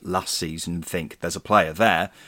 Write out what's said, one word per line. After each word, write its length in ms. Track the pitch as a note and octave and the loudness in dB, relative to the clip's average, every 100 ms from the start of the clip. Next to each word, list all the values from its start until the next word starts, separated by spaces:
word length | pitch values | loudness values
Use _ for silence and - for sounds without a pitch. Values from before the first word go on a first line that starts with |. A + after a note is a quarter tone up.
last 320 | F#2+ F#2 - | -4 -4 -2
season 400 | - E2 D#2+ - F2 | -4 -6 -6 -6 -6
and 80 | D#2 | -6
think, 340 | F2+ D2+ - | -6 -6 -8
"There's 160 | E2+ E2 | -8 -6
a 40 | |
player 320 | - G#2 D#2+ | 4 4 4
there, 380 | D#2+ A2+ E2+ F#2+ - | 2 2 4 0 -8